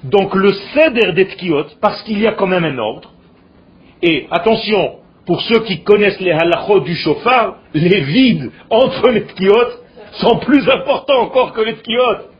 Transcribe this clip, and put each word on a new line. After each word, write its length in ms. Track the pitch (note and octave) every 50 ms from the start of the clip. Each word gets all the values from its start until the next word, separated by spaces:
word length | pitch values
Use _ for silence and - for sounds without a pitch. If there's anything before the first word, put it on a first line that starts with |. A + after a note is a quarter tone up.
| -
Donc 300 | C3 - G3+ G3 - -
le 180 | F#3+ F#3+ G3+ F#3+
seder 600 | - - - - C#4 D#4+ D#4+ A#3+ A#3+ A3 F#3 E3
des 140 | F3 F#3
tkiot, 400 | F#3+ - - F3+ F3+ D#3 C#3+ D3+ - - _
parce 220 | - G#3 - - -
qu'il 160 | G#3 A3 G3+
y 80 | G#3+
a 60 | G#3+ G#3
quand 140 | - G3
même 180 | F#3 F#3 F3+ E3+
un 140 | D#3 C#3 B2
ordre, 340 | A2 G#2+ A#2 - - - _ _ _ _ _ _ _ _ _ _ _ _ _ _ _ - _ _ -
et 240 | F3 D#3+ C3+ - -
attention, 680 | - F3 - A3 A3+ A3+ - G3+ G#3+ G3 E3 - - - _ _ _ _ _
pour 140 | - F3 - -
ceux 180 | - A#3 A3+
qui 220 | A3+ - F#3+ D3+ -
connaissent 380 | - G#3 G#3+ G#3 G3+ - -
les 120 | F#3+ F3+ D#3+
halachot 480 | D3+ E3 F3 E3+ E3 - - G#3 F#3+
du 160 | C#3+ D3 E3+
chauffard, 600 | D3+ - D#3+ D3 - - A#3 B3+ B3 G#3 - - - _ _ -
les 260 | D#3 D#3 F3+ F#3+ G3+
vides 500 | C#3+ C3+ D#3+ B3 C4 B3 F#3+ D#3 C3+ G#2+ - - - _
entre 380 | - A3 C4 - - - - B3+
les 140 | A#3+ G#3 -
tkiot 440 | - - - F#3+ F#3+ G3+ A#3 A#3+ A#3+ - - - - _ - - - -
sont 240 | - - B3 A#3 E3+
plus 300 | - - C#4+ C#4 G#3+ F3
importants 520 | C4+ C4 C4+ C#4+ C4+ A#3+ - - C#4 B3+
encore 320 | A3 - - B3+ - - -
que 80 | A3+
les 140 | A3 A3 A3+
tkiot. 540 | A3 - - A3 A#3+ B3+ A#3+ G#3 - - - _ _